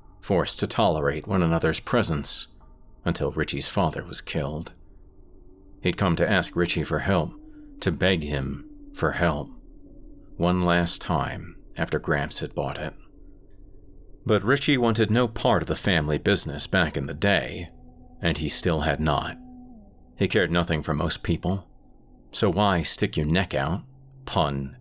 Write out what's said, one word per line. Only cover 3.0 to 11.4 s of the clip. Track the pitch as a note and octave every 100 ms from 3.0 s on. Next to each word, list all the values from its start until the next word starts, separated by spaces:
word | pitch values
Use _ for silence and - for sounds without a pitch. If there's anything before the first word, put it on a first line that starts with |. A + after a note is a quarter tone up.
until | F2 E2 C#2
Richie's | D#2+ D2+ C#2+ -
father | - E2+ -
was | - -
killed. | - E2 C#2 D2+ - - - - - - - - - - - -
He'd | F#2 F2
come | F#2+ D#2+
to | D#2+
ask | G2 F2 E2+
Richie | E2+ F2
for | D2 D2+
help, | D#2+ F#2 D#2 - - - - -
to | G2
beg | D2 F#2+ F2+
him | D2 C#2+ C2+ C#2+ - - -
for | - D#2+
help. | - E2+ D2+ C#2+ - - - - - - - - -
One | F2 F2+
last | F2 F2 F2 -
time | - D#2+ C2 B1+